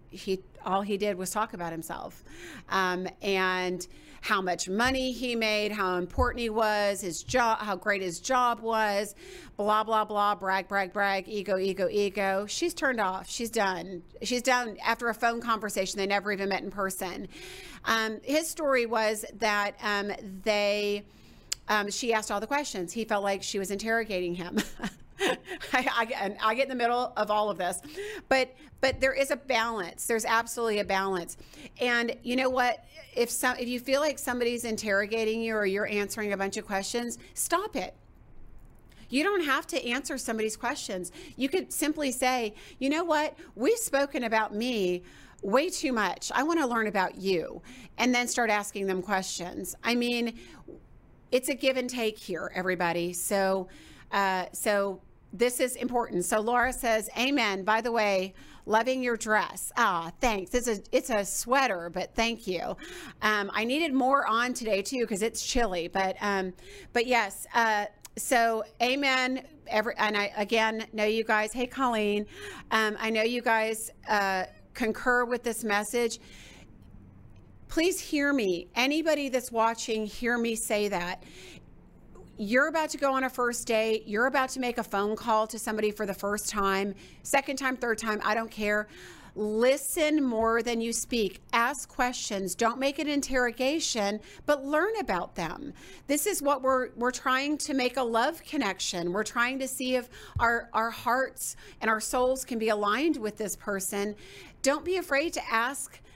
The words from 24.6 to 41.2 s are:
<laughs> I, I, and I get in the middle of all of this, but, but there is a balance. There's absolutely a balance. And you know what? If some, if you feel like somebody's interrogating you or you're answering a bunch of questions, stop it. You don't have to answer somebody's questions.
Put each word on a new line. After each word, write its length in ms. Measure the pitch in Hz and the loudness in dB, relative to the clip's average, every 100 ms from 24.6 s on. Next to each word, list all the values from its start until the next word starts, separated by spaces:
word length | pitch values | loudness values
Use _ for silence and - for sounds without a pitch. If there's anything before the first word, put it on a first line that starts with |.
<laughs> 60 | - - 214 - - - | -2 -6 -8 -10 -20 -2
I, 160 | 392 - - 339 - | 0 0 -6 -12 0
I, 400 | 254 254 240 226 247 | 0 2 0 0 -2
and 180 | 196 208 | -4 0
I 120 | 220 | 0
get 100 | 233 | 2
in 60 | 262 | 0
the 40 | |
middle 380 | 254 233 247 247 - | 0 0 2 -2 -2
of 140 | 214 | 0
all 200 | 214 214 | 2 2
of 80 | 180 | 0
this, 220 | 180 180 294 349 415 415 - | -2 -4 -8 -10 -10 -10 2
but, 260 | 262 254 - - - | 2 2 -4 -18 0
but 200 | 269 262 | 0 2
there 120 | 262 | 0
is 180 | 262 269 | 2 0
a 60 | 254 | 0
balance. 720 | - 226 233 220 170 - - | 0 0 0 -2 -6 -6 -2
There's 180 | 220 | 0
absolutely 560 | 220 226 233 240 226 208 | 4 2 2 -2 0 0
a 40 | |
balance. 520 | 190 190 190 185 165 - - - 269 - | 2 0 2 -2 -4 -14 -18 -18 -18 -4
And 380 | 247 240 233 233 | 0 2 0 -4
you 140 | 233 254 | -2 0
know 140 | 262 | 2
what? 340 | 254 247 220 - - - | 2 2 0 -8 -20 -8
If 160 | - 233 | 0 0
some, 260 | - 254 254 | 2 0 0
if 100 | 240 | -2
you 100 | 247 | -4
feel 220 | 254 269 | 2 2
like 180 | 302 - | 2 0
somebody's 460 | 262 247 240 240 | -4 0 0 0
interrogating 760 | 233 214 214 196 208 226 220 226 | -2 -4 0 2 2 0 0 0
you 140 | 226 | 0
or 120 | 214 202 | 0 2
you're 200 | 202 214 | 0 0
answering 460 | 208 202 233 208 | 0 -2 -2 -2
a 40 | 196 | -2
bunch 200 | 196 214 | -2 -4
of 100 | 214 | -4
questions, 520 | 196 196 240 240 - - | -4 -2 -4 -4 -8 -12
stop 420 | - - 349 415 220 | -6 0 0 0 -4
it. 180 | 185 - - - - - - - - - - - - | -6 -10 -20 -20 -20 -16 -16 -16 -20 -20 -20 -20 -2
You 140 | 254 | 0
don't 220 | 370 403 | 2 2
have 240 | 294 277 - | 2 0 0
to 180 | 262 240 | -4 -2
answer 320 | 254 277 269 | -4 -4 -6
somebody's 380 | - 220 220 214 | -4 -2 -2 -2
questions. 560 | 240 285 - 185 175 - | -4 -4 -6 -6 -8 -12